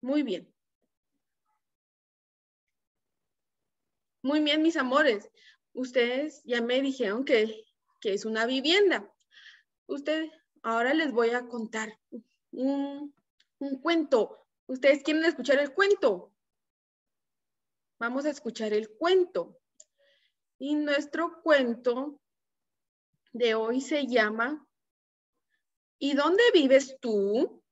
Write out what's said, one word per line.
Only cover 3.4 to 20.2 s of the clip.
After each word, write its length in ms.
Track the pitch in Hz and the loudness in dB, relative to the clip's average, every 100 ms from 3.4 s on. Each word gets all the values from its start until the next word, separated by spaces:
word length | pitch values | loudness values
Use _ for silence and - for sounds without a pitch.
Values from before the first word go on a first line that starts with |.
| _ _ _ _ _ _ _ _ | _ _ _ _ _ _ _ _
Muy 200 | 254 302 | -2 0
bien, 200 | 302 302 | 2 2
mis 160 | 320 320 | 2 0
amores. 540 | 254 262 302 208 - _ - _ _ | 0 2 2 0 -4 _ -20 _ _
Ustedes 720 | - 254 254 240 254 302 - | -10 -4 0 0 0 -4 -8
ya 180 | 294 240 | -6 -4
me 200 | 233 254 | 0 0
dijeron 440 | 277 262 220 214 269 | -2 -2 -4 -4 2
que, 400 | 254 220 214 - _ _ _ | 2 2 -4 -18 _ _ _
que 140 | 220 | -4
es 120 | 196 220 | -4 -4
una 200 | 220 226 | -2 -2
vivienda. 680 | 262 269 370 403 254 202 _ _ - - - _ _ _ | 0 2 4 4 2 -6 _ _ -20 -20 -20 _ _ _
Usted, 420 | 277 285 311 320 - _ _ | -8 -4 -4 -4 -12 _ _
ahora 320 | 220 226 240 | -4 -2 0
les 180 | 320 311 | 0 0
voy 200 | 226 233 | 0 0
a 160 | 240 247 | 0 -6
contar 500 | 240 220 220 220 214 _ 240 _ _ _ | -10 -8 -8 -10 -12 _ -20 _ _ _
un, 640 | - 262 277 277 285 294 _ _ _ _ _ | -4 -2 -2 -6 -8 -14 _ _ _ _ _
un 220 | 277 262 | -8 -4
cuento. 640 | 311 339 311 240 202 - _ _ _ | -2 -2 2 0 0 -6 _ _ _
¿Ustedes 360 | 262 269 294 | 0 2 2
quieren 220 | 302 311 330 | 2 0 0
escuchar 340 | 311 254 277 | -2 0 0
el 140 | 285 | 0
cuento? 580 | 277 392 392 269 180 - _ _ _ _ _ _ _ _ _ _ _ _ _ _ _ _ _ | 0 2 4 2 0 -8 _ _ _ _ _ _ _ _ _ _ _ _ _ _ _ _ _
Vamos 260 | 233 254 294 | -6 -2 -4
a 40 | |
escuchar 440 | 285 233 - 214 | -4 -10 -6 -2
el 160 | 214 220 | -2 -4
cuento. 680 | - 330 381 359 - - - _ _ _ _ _ _ | -4 2 4 2 -2 -6 -12 _ _ _ _ _ _